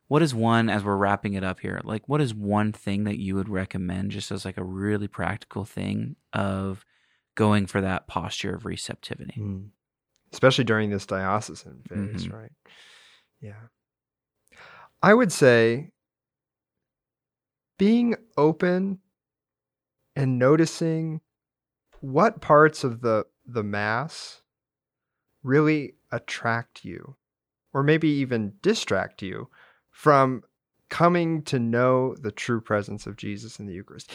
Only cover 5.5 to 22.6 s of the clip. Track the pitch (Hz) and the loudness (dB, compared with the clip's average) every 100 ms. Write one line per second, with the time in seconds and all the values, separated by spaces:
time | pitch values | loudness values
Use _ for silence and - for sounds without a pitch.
5.5 | 104 101 98 98 104 117 - _ - 98 | -10 -10 -8 -6 -4 -6 -12 _ -4 -2
6.5 | 95 95 95 _ _ _ _ _ - 107 | -4 -6 -8 _ _ _ _ _ 0 4
7.5 | 104 95 101 95 92 - 90 87 - 98 | 4 2 -2 -2 -4 -6 -8 -6 -6 -8
8.5 | 92 95 90 - - - - - - 101 | -8 -8 -10 -12 -14 -14 -12 -12 -10 -8
9.5 | 95 101 _ _ _ _ _ _ - 131 | -10 -12 _ _ _ _ _ _ 2 4
10.5 | 139 113 107 104 98 - 95 95 107 - | 4 2 0 0 -4 -4 -4 -2 -2 -4
11.5 | 78 - 64 - 101 98 95 90 110 110 | -14 -20 -20 -12 -8 -8 -8 -8 -12 -18
12.5 | _ _ - - - _ _ _ _ 104 | _ _ -20 -20 -20 _ _ _ _ -20
13.5 | 104 117 _ _ _ _ _ _ _ _ | -20 -20 _ _ _ _ _ _ _ _
14.5 | - - - - _ 170 226 208 - 131 | -20 -20 -20 -20 _ 4 6 4 6 6
15.5 | 117 113 120 165 _ _ _ _ _ _ | 8 6 2 -6 _ _ _ _ _ _
16.5 | _ _ _ _ _ _ _ _ _ _ | _ _ _ _ _ _ _ _ _ _
17.5 | _ _ - 196 240 240 - _ - 156 | _ _ 0 4 4 2 -2 _ 2 2
18.5 | 160 180 180 196 190 _ _ _ _ _ | 4 0 0 -2 -6 _ _ _ _ _
19.5 | _ _ _ _ _ _ 139 131 127 127 | _ _ _ _ _ _ -4 0 2 4
20.5 | 160 160 - 165 160 160 156 - _ _ | 4 2 -2 -2 -2 -4 -8 -14 _ _
21.5 | _ _ _ _ _ 139 139 226 - - | _ _ _ _ _ -2 2 2 2 4
22.5 | 147 | 6